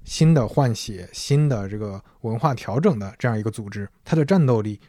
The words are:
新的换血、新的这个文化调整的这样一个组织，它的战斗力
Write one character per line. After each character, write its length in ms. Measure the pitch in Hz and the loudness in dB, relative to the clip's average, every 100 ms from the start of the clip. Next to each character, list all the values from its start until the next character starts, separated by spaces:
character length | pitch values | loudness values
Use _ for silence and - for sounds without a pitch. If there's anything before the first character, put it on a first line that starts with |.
新 300 | - - 160 | -6 2 4
的 140 | 156 107 | 4 2
换 260 | - 127 | 2 0
血、 340 | 110 - 95 90 | 0 -8 -12 -14
新 340 | - - 143 147 | -8 0 2 2
的 220 | 104 98 | 0 -4
这 80 | 107 | -8
个 260 | 104 98 - _ | -8 -10 -14 _
文 160 | 113 113 | -6 -2
化 160 | 160 | -2
调 260 | 123 - 117 | -2 -4 0
整 180 | 196 117 | 2 0
的 160 | 98 - | -4 -4
这 80 | 123 | -2
样 100 | 110 | -2
一 60 | |
个 80 | 107 | -4
组 180 | 110 101 | -6 -10
织， 180 | 104 101 _ | -10 -12 _
它 120 | - 160 | -2 0
的 100 | 147 | 4
战 180 | 190 | 4
斗 180 | 135 113 | 4 2
力 180 | 107 104 | 0 -8